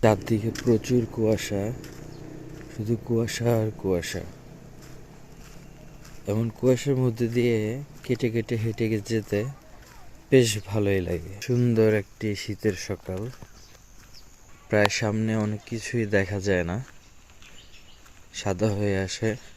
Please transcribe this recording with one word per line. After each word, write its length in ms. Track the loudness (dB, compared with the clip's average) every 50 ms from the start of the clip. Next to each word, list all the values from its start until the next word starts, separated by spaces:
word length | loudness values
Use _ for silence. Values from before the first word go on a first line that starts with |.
| 8
চারদিকে 480 | 6 6 6 2 0 0 0 0 -2 -4 -2 2
প্রচুর 420 | 4 4 4 4 2 2 2 2 0 -2
কুয়াশা, 600 | 0 2 2 2 2 0 -2 -2 -2 -2 -2 -4 -6 -10 -12 -14 -14 -14 -14 -14 -14 -14 -14 -14 -14 -14 -14 -14 -14 -14 -14 -8
শুধু 200 | -8 -2 -2 -2 -2 0
কুয়াশা 520 | 0 0 0 2 0 -2 0 2 4 4
আর 140 | 4 2 0 -2 -2
কুয়াশা। 420 | 0 2 2 2 0 -2 -6 -8 -8 -10 -14 -16 -18 -18 -18 -18 -18 -18 -18 -18 -18 -16 -16 -16 -18 -18 -18 -20 -20 -20 -18 -20 -18 -18 -18 -18 -18 -18 -18 -18 -18 -18 -18 -18 -18 -16 -16 -12 -4
এমন 240 | -2 0 0 0 -2
কুয়াশার 460 | -2 2 4 4 4 4 2 0 0
মধ্যে 320 | 2 2 0 2 0 -2 0
দিয়ে 540 | 2 2 2 4 2 2 0 -2 -4 -4 -8 -12 -16 -18 -2
কেটে 260 | -2 -2 0 0 0
কেটে 260 | 0 0 -2 0 -2
হেঁটে 320 | -2 0 -2 0 0 0 0
গে-, 120 | 0 -2 -2
যেতে 380 | 0 -2 -2 0 0 -2 0 0 -2 -6 -12 -18 -20 -20 -20 -20 -20 -20 -18 -18 -18 -18 -18 -2 6
বেশ 280 | 8 8 8 8 2 -2 -4
ভালোই 340 | -2 0 2 4 4 4 4
লাগে। 420 | 2 0 -2 -4 -4 -8 -12 -10 -2
সুন্দর 520 | 0 2 4 4 4 6 6 6 6 6
একটি 420 | 4 0 -2 -10 -4 -4 -2 -2
শীতের 360 | -2 -4 -6 -8 0 0 0 0
সকাল, 560 | 0 -4 -6 -6 -6 -6 -8 -6 -6 -6 -8 -10 -14 -16 -18 -18 -20 -20 -20 -20 -20 -20 -20 -20 -20 -20 -20 -20 -20 -20 -20 -20 -20 -20 -20 -20 -20 -6 0
প্রায় 200 | 4 4 4 4
সামনে 480 | 4 2 0 0 0 2 0 0 2
অনেক 240 | 0 0 0 -2 -6 -8
কিছুই 400 | -8 -8 -8 -8 -4 -2 -2 -2
দেখা 340 | 2 2 2 2 2 -2 -4
যায় 240 | 0 2 2 2 2
না, 200 | 0 -2 -4 -6 -10 -16 -20 -20 -20 -20 -20 -20 -20 -20 -20 -20 -20 -20 -20 -20 -20 -20 -20 -20 -20 -20 -20 -20 -20 -20 -20 -20 -16 -12
সাদা 340 | -6 -4 -4 0 2 2 0
হয়ে 300 | 2 2 0 2 2 0
আসে। 380 | 0 -2 -4 -2 -2 -2 -2 -2 -8 -16 -20